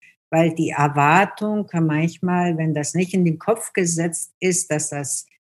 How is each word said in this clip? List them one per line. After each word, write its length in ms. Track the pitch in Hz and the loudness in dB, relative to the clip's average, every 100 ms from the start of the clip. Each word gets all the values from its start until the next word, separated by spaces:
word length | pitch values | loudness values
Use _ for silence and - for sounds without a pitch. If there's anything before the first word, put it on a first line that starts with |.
| - _ _ | -20 _ _
weil 260 | 160 170 165 | 2 2 2
die 140 | 156 | -2
Erwartung 960 | - 147 143 143 170 202 - 214 214 196 | 0 0 2 4 6 4 0 -4 -2 -2
kann 200 | 170 160 | 0 0
manchmal, 720 | 151 165 - 180 180 175 160 | 2 0 -2 -2 0 0 0
wenn 160 | 160 | 0
das 200 | 151 143 | -2 -2
nicht 200 | 170 185 | -2 0
in 120 | 190 175 | 2 2
den 120 | 160 | 0
Kopf 360 | - 226 - | 0 -2 -2
gesetzt 580 | - 170 165 170 - - _ | -2 -2 0 -2 -4 -10 _
ist, 320 | 185 175 - | -2 -2 -2
dass 180 | 151 151 | -4 -4
das 380 | 147 135 - - _ | -6 -6 -8 -10 _